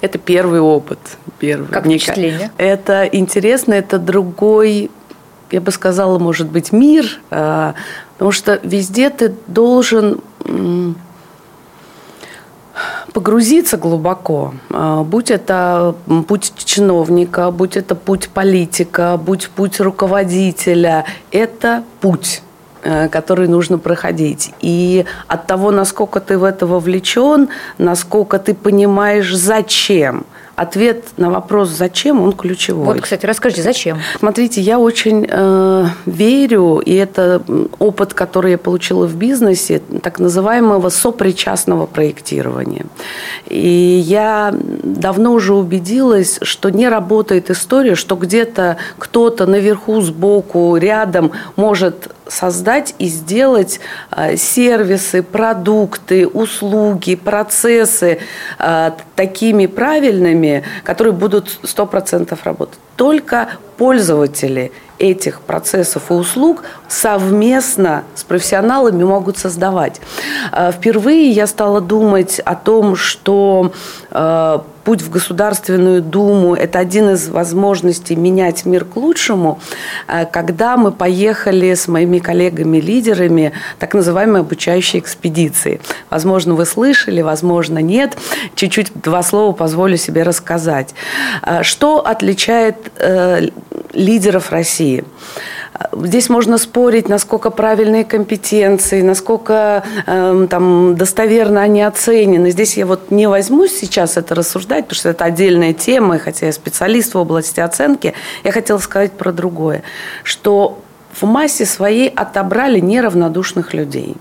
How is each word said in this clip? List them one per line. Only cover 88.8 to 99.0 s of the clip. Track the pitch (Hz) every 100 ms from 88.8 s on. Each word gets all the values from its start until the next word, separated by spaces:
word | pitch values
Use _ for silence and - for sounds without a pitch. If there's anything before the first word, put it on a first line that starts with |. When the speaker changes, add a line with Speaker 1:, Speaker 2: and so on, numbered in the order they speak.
| 196
Speaker 1:
два | - - 175
слова | 180 208 214
позволю | 185 160 160 190 175
себе | - 160
рассказать. | 165 165 - 170 165 143 131 - - - - -
Э, | - 170
что | - - 294 302 -
отличает, | 220 196 196 - 233 226 220 - -
э, | - 185 180 175 165 - - 50 -
лидеров | - 190 226 196 185 175
России? | 165 170 - 156 127 - - - - - - - - -
Здесь | - 175 226 240
можно | 240 220 233
спорить, | - 240 247 226 -
насколько | 202 - 220 226
правильные | 220 220 220 214 220
компетенции, | 220 220 208 208 - 214 196 196 - 196